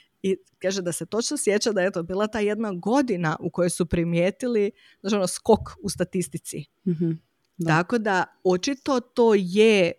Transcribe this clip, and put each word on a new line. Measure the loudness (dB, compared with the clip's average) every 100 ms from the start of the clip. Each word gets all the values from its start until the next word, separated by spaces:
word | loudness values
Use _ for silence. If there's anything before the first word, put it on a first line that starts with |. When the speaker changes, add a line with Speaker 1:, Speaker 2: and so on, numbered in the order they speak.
| _ _
Speaker 1:
I | -4 -4 _ _
kaže | -4 -4
da | -4
se | -6 -4
točno | -4 -4 -4
sjeća | -2 -2 0
da | 0
je | 0
to | -2
bila | -4 -4 -4
ta | -2
jedna | -2 -2 -4
godina | -6 0 0 0 0 -2 -2
u | -4
kojoj | -2 0
su | 0 -2
primijetili, | -2 0 0 0 -2 -2 0 0 -4 _ _
znaš, | -4
ono, | -2 -2
skok | -2 2 2 2 -10
u | -8
statistici. | -4 -4 -4 -6 -8 -10 -12 -12 _ -4
Speaker 2:
Mhm. | 0 -2 -4 _ _ _ -4
Da. | 0
Speaker 1:
Tako | 0 0 -2
da, | 0 0 -2 _
očito | 0 0 0 -4 -2 -2
to | -2 2 4 4
je | 2 4 6 6 2